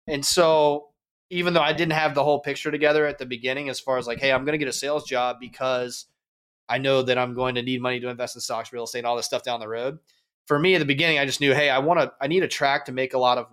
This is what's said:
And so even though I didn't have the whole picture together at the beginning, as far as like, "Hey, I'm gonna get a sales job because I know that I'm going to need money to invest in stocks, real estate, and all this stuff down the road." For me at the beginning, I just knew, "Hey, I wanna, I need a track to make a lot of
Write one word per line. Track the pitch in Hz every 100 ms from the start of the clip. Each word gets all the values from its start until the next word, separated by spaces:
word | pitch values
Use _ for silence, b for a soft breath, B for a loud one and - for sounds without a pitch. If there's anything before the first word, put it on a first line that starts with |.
| -
And | 143
so | 139 - 165 156 147 147 - _ _ _ _
even | 175 175
though | 170
I | 147
didn't | 151 165
have | 156 156 139
the |
whole | 143 143
picture | 143 139 156
together | 147 147 151 147
at | 139
the | 127
beginning, | 120 127 135 143
as | 120
far | - 127
as | 120
like, | 113
"Hey, | 135
I'm | 131 139
gonna | 156
get | 135
a |
sales | - 139 151
job | - 127 123 120
because | 123 - 131 123 123 - - _ _ _ _ _ -
I | 123
know | 135 135
that | 127 127
I'm | 123 120
going | 127
to | 123
need | 123 127
money | 123 123
to | 123
invest | 120 120 120
in |
stocks, | - 117 117
real | 120 117
estate, | 123
and | 120
all | 120
this | -
stuff | 123
down | 127 120
the | 110
road." | 113 127 156 _ _ _ _ -
For | 147
me | 180
at | 180
the | 143
beginning, | 139 165 147
I | 139
just | -
knew, | 139
"Hey, | 135 147
I | 131
wanna, | 147 170 127 -
I | 139
need | 180
a | 165
track | - 139 147 147
to |
make | 127 131
a | 131
lot | 123 123
of | 117